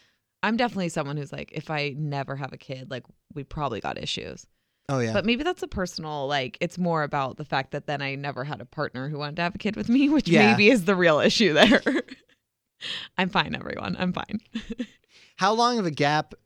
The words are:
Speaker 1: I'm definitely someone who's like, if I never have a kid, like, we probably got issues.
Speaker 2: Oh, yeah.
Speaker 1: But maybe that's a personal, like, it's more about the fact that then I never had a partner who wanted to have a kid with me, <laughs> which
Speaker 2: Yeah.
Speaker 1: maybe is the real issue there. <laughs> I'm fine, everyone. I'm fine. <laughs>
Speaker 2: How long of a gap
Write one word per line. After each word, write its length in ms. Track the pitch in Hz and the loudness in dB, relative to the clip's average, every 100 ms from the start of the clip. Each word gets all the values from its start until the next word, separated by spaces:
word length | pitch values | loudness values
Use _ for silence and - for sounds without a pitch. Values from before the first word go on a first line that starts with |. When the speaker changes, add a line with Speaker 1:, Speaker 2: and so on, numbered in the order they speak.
| _ _ _ _ | _ _ _ _
Speaker 1:
I'm 160 | 202 226 | -2 0
definitely 320 | 247 196 175 | 0 -2 -4
someone 260 | 165 139 147 | -4 -4 -6
who's 160 | 139 | -8
like, 200 | 143 147 | -10 -10
if 160 | - - | -10 -6
I 240 | 151 143 139 | -4 -4 -4
never 400 | 151 143 135 139 | -4 -4 -6 -8
have 180 | 135 | -10
a 40 | 147 | -12
kid, 320 | - 131 131 | -14 -14 -10
like, 140 | 127 - _ _ 147 | -12 -14 _ _ -14
we 80 | |
probably 360 | 135 - 143 107 | -10 -4 -4 -4
got 200 | 76 - | -6 -6
issues. 480 | - - - - - _ _ _ - | -6 -8 -8 -14 -18 _ _ _ -4
Speaker 2:
Oh, 80 | 135 | -2
yeah. 160 | 117 | 0
Speaker 1:
But 140 | 196 190 | 0 0
maybe 160 | 240 | 0
that's 180 | 302 359 | -2 -4
a 60 | 349 | -6
personal, 580 | - 180 - 156 151 135 | -6 -6 -6 -8 -6 -2
like, 300 | 143 127 - | -2 -4 -4
it's 200 | 170 - | -6 -2
more 240 | 180 165 | 0 0
about 340 | 147 143 135 - | 0 -2 -4 -6
the 80 | 151 | -4
fact 240 | 143 135 | -4 -4
that 140 | 147 - | -6 -6
then 160 | 147 | -4
I 140 | 139 139 | -4 -6
never 280 | 143 135 | -6 -6
had 180 | 143 151 | -8 -8
a 40 | 123 | -10
partner 440 | - 143 123 135 | -6 -6 -4 -8
who 100 | 147 | -6
wanted 160 | 147 147 | -8 -4
to 60 | |
have 100 | 170 | -4
a 60 | - | -4
kid 160 | 214 - | -6 -4
with 140 | 220 | 0
me, 200 | 240 285 | 4 4
<laughs> 0 | |
which 180 | 302 - | 4 4
Speaker 2:
Yeah. 220 | 160 208 | 6 8
Speaker 1:
maybe 200 | 220 208 | 8 6
is 140 | 254 170 | 6 4
the 100 | 190 | 4
real 240 | 175 151 | 6 6
issue 340 | - - 196 | 4 4 4
there. 300 | 151 196 254 | 6 6 6
<laughs> 180 | - 277 - - _ _ _ _ _ _ - - - - | 4 -2 -2 -12 _ _ _ _ _ _ -12 -12 -8 -4
I'm 120 | 185 | 0
fine, 240 | 180 156 | 0 -2
everyone. 420 | - - - - - | -4 -8 -8 -6 -4
I'm 120 | 180 | -4
fine. 260 | 175 - 214 | -4 -6 -8
<laughs> 440 | - 233 - 233 240 _ _ _ _ - | -8 -10 -10 -10 -12 _ _ _ _ -2
Speaker 2:
How 160 | 190 | 2
long 240 | 220 240 240 | 4 2 2
of 80 | 180 | -2
a 60 | |
gap 420 | 143 143 151 151 - | 0 2 2 -2 -10